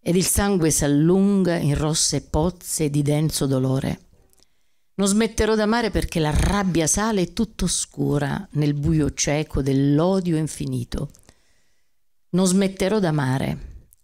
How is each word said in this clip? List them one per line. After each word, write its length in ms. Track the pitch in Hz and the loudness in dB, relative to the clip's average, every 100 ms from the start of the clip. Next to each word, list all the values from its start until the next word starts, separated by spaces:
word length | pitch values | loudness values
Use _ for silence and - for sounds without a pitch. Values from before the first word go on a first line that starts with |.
ed 160 | - 175 | 0 0
il 80 | |
sangue 460 | 170 - 202 196 160 | 2 0 2 2 2
s'allunga 840 | 143 147 143 160 190 196 202 180 165 | 2 2 2 4 4 4 2 2 0
in 200 | 160 143 | 0 0
rosse 460 | 151 156 - 143 | 0 0 -2 -2
pozze 640 | - 156 165 175 - - 156 | -4 -2 -2 -4 -10 -4 -2
di 140 | 143 | 0
denso 420 | 143 147 156 - | 0 0 0 -2
dolore. 540 | 143 135 131 131 135 - - _ _ _ _ _ _ _ _ - | 0 0 0 0 -2 -6 -12 _ _ _ _ _ _ _ _ -4
Non 120 | 196 | 0
smetterò 480 | 202 220 220 220 220 | 2 0 0 0 2
d'amare 340 | 208 233 226 | 2 0 0
perché 300 | 180 151 170 | -2 -2 -2
la 100 | 151 | 0
rabbia 560 | 147 151 196 190 165 156 | 0 2 0 0 0 0
sale 460 | - 220 214 175 | 0 0 0 -2
tutta 320 | - 226 - | -2 -6 -4
oscura 800 | 180 - - - 143 143 139 143 202 | -4 -4 -6 -4 -2 0 -2 -4 -6
nel 220 | 147 147 | -2 0
buio 380 | 147 143 160 143 | 0 0 2 0
cieco 480 | - - 147 151 - | -2 -2 -2 -2 -2
dell'odio 760 | 139 135 139 143 175 190 180 156 | 0 2 4 4 2 0 0 -2
infinito. 760 | 156 - 143 127 120 - 147 - - _ _ _ _ _ _ _ _ _ _ | -2 -6 -6 -6 -6 -8 -8 -12 -20 _ _ _ _ _ _ _ _ _ _
Non 180 | 175 190 | 0 2
smetterò 540 | 185 196 196 190 214 | 2 0 0 -2 0
d'amare, 880 | 185 151 135 131 - - - - - _ | 0 0 0 -2 -2 -6 -10 -18 -20 _